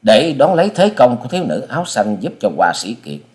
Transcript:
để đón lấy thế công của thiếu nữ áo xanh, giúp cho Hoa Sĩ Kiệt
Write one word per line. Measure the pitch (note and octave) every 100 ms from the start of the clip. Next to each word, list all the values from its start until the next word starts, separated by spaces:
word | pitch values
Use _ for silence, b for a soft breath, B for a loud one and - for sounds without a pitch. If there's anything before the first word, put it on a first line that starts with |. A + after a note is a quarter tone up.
để | A2 A2 E3 C#3
đón | D#3
lấy | F3 G3+
thế | F3 G#3 G#3
công | B2 A#2+
của | -
thiếu | F3+
nữ | D#3+ G#2 -
áo | D#3
xanh, | F3+ A2+ G#2 G2+
giúp | B2+ -
cho | G2 D2+
Hoa | F2
Sĩ | E2+ F#2
Kiệt | A#2 D2 D2 -